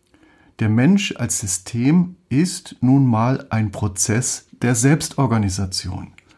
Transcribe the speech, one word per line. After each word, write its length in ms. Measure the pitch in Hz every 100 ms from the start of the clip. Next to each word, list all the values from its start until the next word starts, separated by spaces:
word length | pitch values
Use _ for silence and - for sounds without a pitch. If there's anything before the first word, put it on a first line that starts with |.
| _ _ _ _ _ -
Der 100 | 110
Mensch 440 | 110 135 202 202 -
als 220 | 117 -
System 760 | 101 - - 117 127 175 180 - _
ist 480 | 131 180 - - -
nun 260 | 123 139 135
mal 400 | 110 120 131 -
ein 220 | 113 107
Prozess 760 | - 104 92 - 113 131 - - -
der 140 | 120 123
Selbstorganisation 1400 | 131 156 - - 131 113 101 92 95 - 92 92 - - _